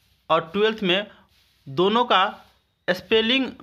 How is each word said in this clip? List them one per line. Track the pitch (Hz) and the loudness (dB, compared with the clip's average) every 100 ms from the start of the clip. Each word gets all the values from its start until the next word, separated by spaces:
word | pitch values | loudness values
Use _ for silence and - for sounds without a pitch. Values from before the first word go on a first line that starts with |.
| _ _ - | _ _ -2
और | 160 165 | -2 0
ट्वेल्थ | 196 214 220 | -2 -2 0
में | 190 190 208 - _ _ _ _ - | -2 -2 -4 -14 _ _ _ _ -10
दोनों | 139 190 233 | 0 2 2
का | 247 202 202 - - _ _ _ - | 2 2 2 -2 -18 _ _ _ -6
स्पेलिंग | - - 220 220 262 254 - | -6 0 0 2 0 -2 -6